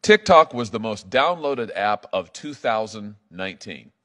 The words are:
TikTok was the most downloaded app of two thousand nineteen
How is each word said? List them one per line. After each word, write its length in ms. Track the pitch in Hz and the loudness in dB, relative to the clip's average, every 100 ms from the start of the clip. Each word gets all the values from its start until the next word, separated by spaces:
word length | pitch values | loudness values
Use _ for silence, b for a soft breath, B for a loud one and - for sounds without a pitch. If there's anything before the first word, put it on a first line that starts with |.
TikTok 500 | - 214 - 170 156 | 4 4 8 6 6
was 160 | 120 113 | 0 -6
the 120 | 113 | -6
most 280 | 110 104 92 | -6 -8 -2
downloaded 640 | 123 151 175 147 131 110 92 | 0 0 0 -4 -4 -6 -2
app 300 | 104 104 - | -2 -2 -4
of 220 | 95 87 | -6 -6
two 200 | - 151 | -14 -14
thousand 600 | 143 131 110 107 107 104 104 _ | -6 -2 -2 -4 -10 -14 -18 _
nineteen 580 | 87 95 87 107 71 57 _ | -10 -10 -10 -16 -16 -18 _